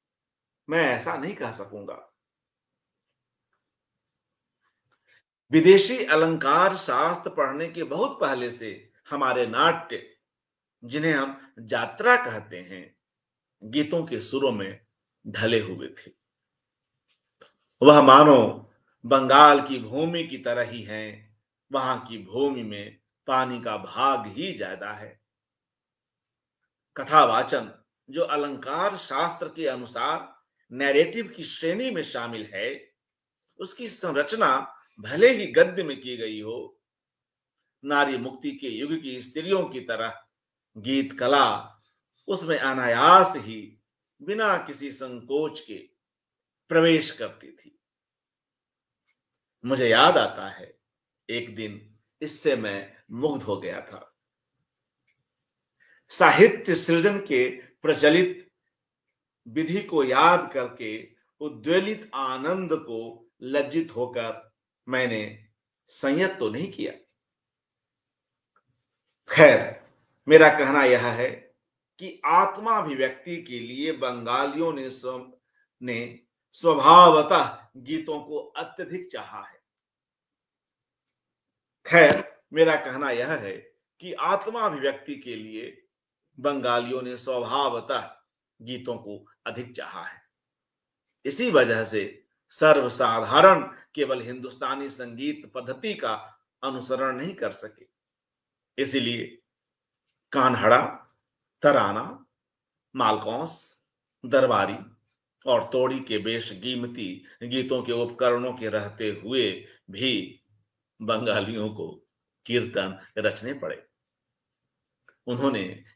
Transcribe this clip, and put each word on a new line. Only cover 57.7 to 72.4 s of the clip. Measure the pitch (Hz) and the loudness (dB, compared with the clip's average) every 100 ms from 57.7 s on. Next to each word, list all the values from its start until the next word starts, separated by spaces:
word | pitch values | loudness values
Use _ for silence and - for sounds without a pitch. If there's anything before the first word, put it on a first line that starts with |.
| _ 151 151 147 165 180 - - _ _ _ _ _ _ _ _ _ 120 | _ -2 2 4 6 2 -2 -16 _ _ _ _ _ _ _ _ _ -12
विधि | 120 160 190 | -6 -4 -4
को | 208 160 | -2 0
याद | 131 131 165 175 175 | 2 4 6 4 2
करके | 135 123 - 110 110 - _ _ - | -6 -8 -8 -12 -12 -16 _ _ -14
उद्वेलित | 151 120 139 185 196 214 - | -14 -8 0 0 0 -6 -10
आनंद | 135 131 131 147 190 180 | -8 -6 -6 -4 -6 -4
को | 156 151 113 117 - _ _ | -6 -6 -12 -12 -16 _ _
लज्जित | 127 139 135 160 160 117 | -6 -4 -2 -4 -6 -6
होकर | 123 120 113 110 - _ _ _ - | -6 -6 -8 -10 -16 _ _ _ -8
मैंने | 127 123 110 107 110 _ _ _ _ _ | -4 -2 -4 -8 -14 _ _ _ _ _
संयत | - 139 151 185 - | -8 -2 0 -2 -2
तो | 110 | -6
नहीं | 117 196 | -6 -8
किया। | - - - _ _ _ _ _ _ _ _ _ _ _ _ _ _ _ _ _ _ _ _ _ _ - - | -10 -12 -12 _ _ _ _ _ _ _ _ _ _ _ _ _ _ _ _ _ _ _ _ _ _ -2 8
खैर, | 151 117 - - - _ _ _ - | 10 10 2 -10 -18 _ _ _ 8
मेरा | 160 156 151 | 10 10 6
कहना | 135 143 | 2 2
यह | 131 120 120 | 4 4 2
है | 113 127 - - _ _ _ _ _ | -2 -4 -6 -18 _ _ _ _ _
कि | 190 - 143 | -16 -8 2
आत्माभिव्यक्ति | 175 | 4